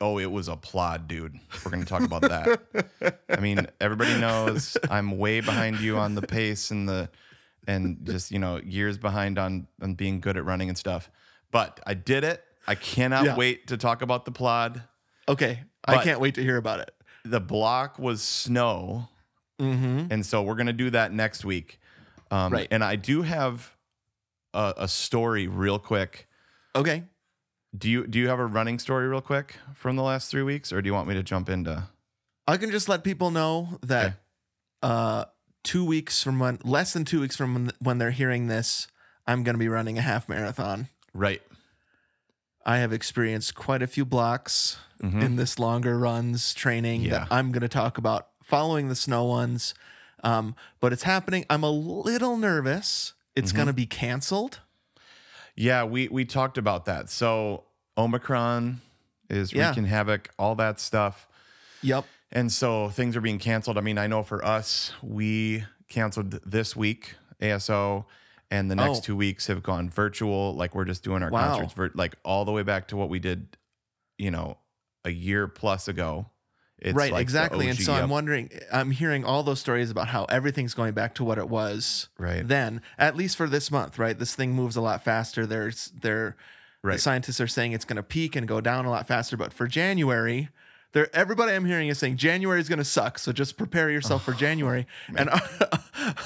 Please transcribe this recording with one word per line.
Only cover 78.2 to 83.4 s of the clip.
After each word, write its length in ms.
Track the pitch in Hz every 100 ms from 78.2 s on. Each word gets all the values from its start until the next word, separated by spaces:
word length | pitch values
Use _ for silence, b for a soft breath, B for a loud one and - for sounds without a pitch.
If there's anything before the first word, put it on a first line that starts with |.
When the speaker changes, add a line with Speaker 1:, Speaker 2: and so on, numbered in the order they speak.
| 151 139 131 - 90
Speaker 2:
I'm 160 | 127 135
hearing 340 | 131 165 143
all 200 | 123 139
those 160 | 143 131
stories 320 | 135 120 113
about 160 | 104 120
how 180 | 120 -
everything's 480 | 127 139 143 123
going 200 | - 113
back 200 | 107 117 -
to 80 |
what 140 | 117 107
it 100 | 104
was 600 | 113 107 107 - - - -
Speaker 1:
Right. 300 | 87 87 117
Speaker 2:
then, 340 | 139 113 117 B B
at 180 | 151 151
least 220 | 185
for 100 | -